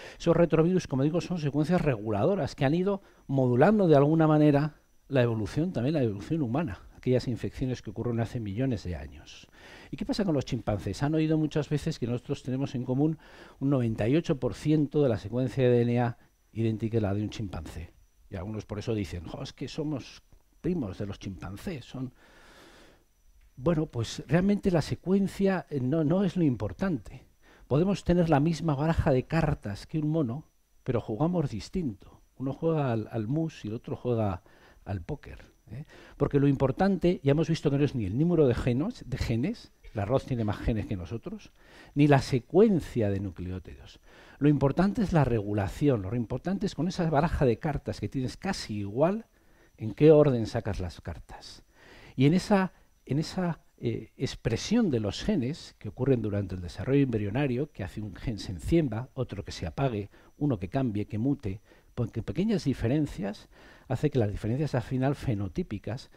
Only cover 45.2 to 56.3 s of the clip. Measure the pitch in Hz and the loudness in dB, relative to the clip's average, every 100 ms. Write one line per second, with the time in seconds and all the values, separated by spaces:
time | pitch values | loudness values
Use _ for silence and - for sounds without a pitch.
45.2 | 123 117 101 104 95 - 147 120 92 123 | 4 2 0 0 0 2 2 2 -2 -4
46.2 | 113 131 175 190 202 - 170 - 165 151 | -4 -4 -4 -4 -4 -4 -4 -2 0 2
47.2 | 165 - 135 110 156 139 - - 104 139 | 2 4 2 2 -2 -4 -6 -6 -4 -4
48.2 | 123 - 190 196 - 104 101 113 165 220 | -6 -6 -6 -6 -6 -6 -4 2 2 2
49.2 | - _ _ _ _ - 113 - 151 151 | -8 _ _ _ _ -10 -8 6 8 10
50.2 | 147 120 104 117 110 95 87 - - - | 8 4 -2 -4 -4 -4 -6 -8 -12 -12
51.2 | - - - - _ _ - - - - | -14 -20 -20 -20 _ _ -20 -20 -10 2
52.2 | 139 180 - 196 185 - _ _ - 139 | 4 4 4 2 2 -6 _ _ -4 -4
53.2 | 165 - 175 156 _ - 123 113 - - | -2 -4 -4 -4 _ -6 -4 -4 -8 -6
54.2 | 127 - 123 113 - 233 202 120 104 - | -6 -4 -4 -2 0 2 2 0 -2 -4
55.2 | - 202 120 165 - - 104 - 127 123 | -2 0 -2 -6 -14 -14 -12 -2 2 2
56.2 | 107 | 0